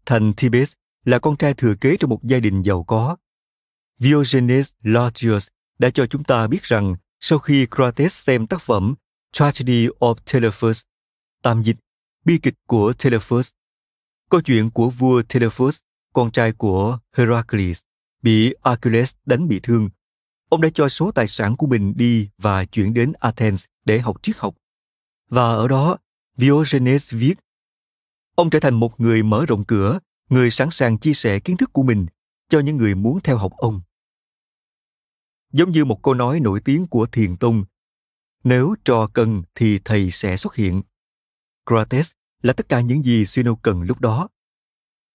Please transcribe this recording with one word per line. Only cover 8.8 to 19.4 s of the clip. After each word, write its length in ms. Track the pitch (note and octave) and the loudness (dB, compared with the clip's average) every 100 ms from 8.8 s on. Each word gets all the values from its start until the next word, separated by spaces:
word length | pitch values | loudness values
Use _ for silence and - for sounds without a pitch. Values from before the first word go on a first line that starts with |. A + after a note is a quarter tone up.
| G2 C#3 _ _ _ | -2 -4 _ _ _
Tragedy 560 | - D3 - B2 A#2+ A#2 | 0 0 0 0 2 0
of 280 | - A#2+ A2+ - | 0 0 -2 -2
Telephus, 500 | C3+ A2+ G#2 A2+ A2+ - _ _ _ _ _ | 0 0 0 -2 -2 -8 _ _ _ _ _
tạm 220 | - A#2 | 0 0
dịch, 140 | G#2+ A2+ _ _ _ _ - | 0 -2 _ _ _ _ 0
bi 140 | E3 | 0
kịch 120 | - - - | 0 -4 -2
của 260 | A#2 G#2 B2 | 0 2 0
Telephus, 480 | C3+ A2+ - B2 B2+ - _ _ _ _ _ _ _ | 0 0 0 -2 -2 -10 _ _ _ _ _ _ _
câu 120 | F3 | 0
chuyện 280 | D#3+ A#2 A2 | 2 2 2
của 200 | A#2 A#2 | 0 -2
vua 320 | B2+ C3 B2 | 0 2 2
Telephus, 580 | A#2 B2+ A#2 - B2+ - _ _ _ | 0 0 0 0 -2 -2 _ _ _
con 180 | - A#2+ | -2 0
trai 200 | A#2+ A2+ | 0 0
của 480 | A2 G#2+ F#2 G2+ A#2+ - | 0 -2 0 -2 -4 -6
Heracles, 680 | - A#2+ A#2 A#2 G#2+ F#2 E2+ - _ _ _ | 0 2 0 0 -2 -2 -6 -12 _ _ _
bị 320 | A#2+ A2 A2+ - | 2 4 2 0
Achilles 520 | C3 A#2 B2 A2+ B2 - - | -2 -2 0 0 0 -4 -2
đánh 220 | B2+ | -2